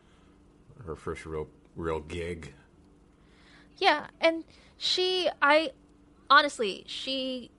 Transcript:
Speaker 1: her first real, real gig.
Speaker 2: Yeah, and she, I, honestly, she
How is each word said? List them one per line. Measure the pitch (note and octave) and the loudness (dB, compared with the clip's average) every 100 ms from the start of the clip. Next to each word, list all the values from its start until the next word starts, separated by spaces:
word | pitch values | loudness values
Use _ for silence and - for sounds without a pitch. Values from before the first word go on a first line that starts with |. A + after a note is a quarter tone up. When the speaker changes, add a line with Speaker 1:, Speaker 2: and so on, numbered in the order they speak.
| _ _ _ _ _ _ - - F2 | _ _ _ _ _ _ -20 -16 -12
Speaker 1:
her | D2 | -10
first | - D#2+ D#2+ | -8 -10 -8
real, | D#2 D2+ - _ - | -8 -8 -12 _ -8
real | E2 D#2+ | -4 -4
gig. | D2+ F2 E2+ F2 - - - _ - _ _ _ _ _ - - - - | -6 -8 -8 -8 -12 -18 -20 _ -20 _ _ _ _ _ -20 -20 -18 0
Speaker 2:
Yeah, | F#4 D4 - - | 2 2 0 0
and | E4 E4 - - - - | 2 2 -4 -18 -20 -8
she, | - - F#4 F#4 E4+ - | -4 0 0 0 -2 2
I, | C#4+ D4+ D#4+ - _ _ _ _ - | 4 4 2 -6 _ _ _ _ 6
honestly, | C#4 D4 - G#3 F3 - | 6 6 0 -4 -4 -10
she | - - C4+ C4 B3+ A#3 | -10 -6 -4 -4 -6 -10